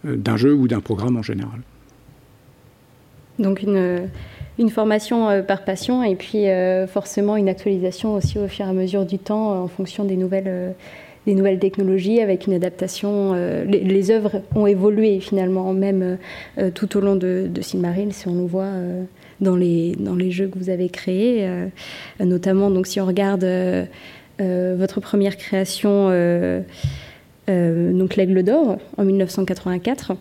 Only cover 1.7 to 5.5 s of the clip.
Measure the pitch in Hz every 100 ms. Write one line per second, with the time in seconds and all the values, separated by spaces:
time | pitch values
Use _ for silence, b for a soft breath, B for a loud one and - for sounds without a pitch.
1.7 | - - - - - - - - _ -
2.7 | _ _ _ _ - - - 190 196 196
3.7 | 196 180 175 185 B B B B - 226
4.7 | 226 214 214 214 233 220 202 190